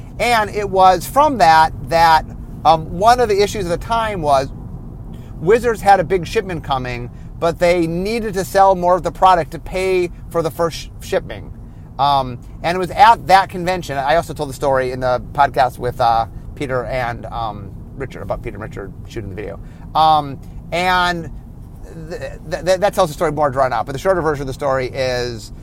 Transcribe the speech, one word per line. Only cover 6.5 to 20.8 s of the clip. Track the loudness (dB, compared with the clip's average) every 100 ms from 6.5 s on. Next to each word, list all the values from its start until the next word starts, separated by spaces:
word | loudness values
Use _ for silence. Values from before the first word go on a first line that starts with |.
| -6
coming, | -4 -4 -4 -8 -10 -14 -16 -4
but | -2 2
they | 2 4 0
needed | -2 -4 -4 -4
to | -4
sell | 0 4 6 6
more | 2 2
of |
the | 0
product | 2 4 4 2
to | -6
pay | -8 -4 0 0 -2 -6 -6
for | -2
the | -2
first | -2 -4 -4
sh-, | -12 -14
shipping. | -4 -4 -4 -12 -14 -16 -16 -18 -12 -2
Um, | 2 2 0 -8 -14 -8
and | -4 -2
it |
was | -2
at | 6 6 6 6
that | 4 4
convention. | -2 -4 -4 -4 -4
I | 2 2
also | 0
told | -4 -8
the |
story | -4 0 2 0
in | -2
the | 0 0 -2
podcast | 2 2 4 2 2
with, | -4 0
uh, | 2 2 0 -6 -12 -8
Peter | -4 -4 -4
and, | -4 -4 -6 -8
um, | -8 -6 -8 -12 -14 -14 -12
Richard, | -12 -10
about | -8 -6
Peter | -8 -10
and |
Richard | -12 -12 -12 -14 -12
shooting | -10 -10
the | -10
video. | -10 -12 -14 -16 -4 2
Um, | 4 4 0 -8 -14 -16 -8
and | -2